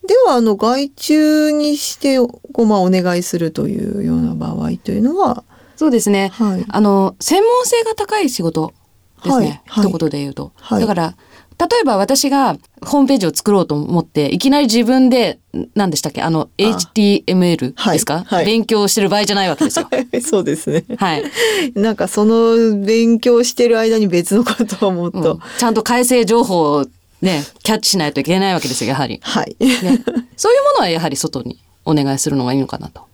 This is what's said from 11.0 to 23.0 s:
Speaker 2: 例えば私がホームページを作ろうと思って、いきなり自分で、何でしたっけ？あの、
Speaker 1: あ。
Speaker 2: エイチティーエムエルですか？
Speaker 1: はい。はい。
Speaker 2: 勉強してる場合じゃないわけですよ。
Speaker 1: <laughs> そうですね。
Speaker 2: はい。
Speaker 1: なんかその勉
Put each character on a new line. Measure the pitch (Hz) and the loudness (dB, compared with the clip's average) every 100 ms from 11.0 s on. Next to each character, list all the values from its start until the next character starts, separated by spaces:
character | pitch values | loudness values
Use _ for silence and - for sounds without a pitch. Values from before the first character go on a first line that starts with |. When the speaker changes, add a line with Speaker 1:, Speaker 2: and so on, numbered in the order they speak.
| 165 - _ - _ - | -4 -8 _ -20 _ -6
Speaker 2:
例 | 339 480 | 0 2
え | |
ば | 302 202 | 2 0
私 | 196 - 285 | 2 0 2
が | 277 254 156 _ _ | 2 0 -2 _ _
ホ | - 285 | -2 2
ー | |
ム | 277 | 4
ペ | 277 | 2
ー | |
ジ | 175 | 0
を | |
作 | 151 - | -2 0
ろ | 202 | 2
う | 170 | 2
と | 147 | -2
思 | 147 175 | -2 -2
っ | 165 | -2
て、 | 147 143 | -2 0
い | 185 | 0
き | 269 | 2
な | 285 | 2
り | 277 | 2
自 | 220 | 2
分 | 233 262 254 | 2 4 4
で、 | 247 202 - _ - - | 4 0 -4 _ -10 -6
何 | - 196 | -2 -2
で | 151 | -2
し | |
た | 151 | -6
っ | |
け？ | - | -4
あ | 165 | -2
の、 | 160 | -2
Speaker 1:
あ。 | - - | -4 -2
Speaker 2:
エ | 202 | -2
イ | 180 | -2
チ | 175 | -4
テ | - | 2
ィ | 202 202 | 2 2
ー | - | 2
エ | |
ム | 185 180 | 2 2
エ | 165 | 0
ル | 127 | -4
で | - 214 160 | -4 -2 0
す | - | -2
か？ | 151 | -4
Speaker 1:
は | |
い。 | - | -2
は | 185 | -2
い。 | 175 | 2
Speaker 2:
勉 | 226 220 | 0 0
強 | 220 202 | 0 2
し | |
て | 220 | 0
る | 196 | 2
場 | 202 | 0
合 | 208 | 0
じ | |
ゃ | 202 | 0
な | 190 | -2
い | |
わ | 147 | 0
け | 302 | -2
で | |
す | 330 | -2
よ。 | 320 262 247 | -4 -4 -4
Speaker 1:
<laughs> | - | -6
そ | 247 214 | -2 -2
う | |
で | 175 156 | -2 -4
す | - | -2
ね。 | 151 - 226 | -4 -4 -4
Speaker 2:
は | 190 151 | -2 -2
い。 | 285 440 466 415 302 | -6 -2 -2 0 -4
Speaker 1:
な | 233 214 | -2 -2
ん | 208 | -2
か | 180 | -4
そ | - | 0
の | 214 226 226 233 226 208 | 2 4 4 4 2 0
勉 | 196 226 | 0 2